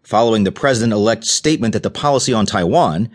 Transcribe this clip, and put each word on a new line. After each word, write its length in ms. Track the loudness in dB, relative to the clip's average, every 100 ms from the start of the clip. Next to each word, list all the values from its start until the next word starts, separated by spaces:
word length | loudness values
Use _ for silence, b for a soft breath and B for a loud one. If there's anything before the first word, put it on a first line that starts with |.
following 400 | -4 2 2 2
the 80 | 0
president-elect's 800 | 0 0 0 0 2 0 0 -2
statement 400 | -2 0 0 -2
that 120 | -2
the 60 | -4
policy 440 | -4 0 0 0
on 120 | 0 0
Taiwan, 640 | 0 0 2 2 0 -6